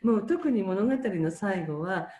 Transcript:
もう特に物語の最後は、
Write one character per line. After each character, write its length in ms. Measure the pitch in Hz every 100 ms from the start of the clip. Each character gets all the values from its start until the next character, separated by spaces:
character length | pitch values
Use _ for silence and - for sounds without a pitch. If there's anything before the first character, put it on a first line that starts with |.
も 140 | 233 220
う 100 | 214
特 240 | 349 311
に 120 | 233
物 240 | 190 185 233
語 60 |
の 360 | 262 247 180 160
最 360 | 165 202 185 160
後 140 | 151
は、 280 | 175 190 - -